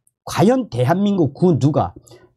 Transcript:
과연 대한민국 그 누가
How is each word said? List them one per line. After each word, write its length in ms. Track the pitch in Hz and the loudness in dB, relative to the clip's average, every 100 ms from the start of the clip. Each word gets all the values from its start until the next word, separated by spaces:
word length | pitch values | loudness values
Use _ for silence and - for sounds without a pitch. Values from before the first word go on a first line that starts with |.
| _ _ | _ _
과연 460 | - - 185 262 226 | -8 0 2 2 -2
대한민국 640 | 117 123 180 202 196 143 | -2 -2 0 0 0 -2
그 240 | - 180 139 | 0 0 2
누가 360 | 135 143 87 - - - _ | 0 0 -4 -8 -20 -20 _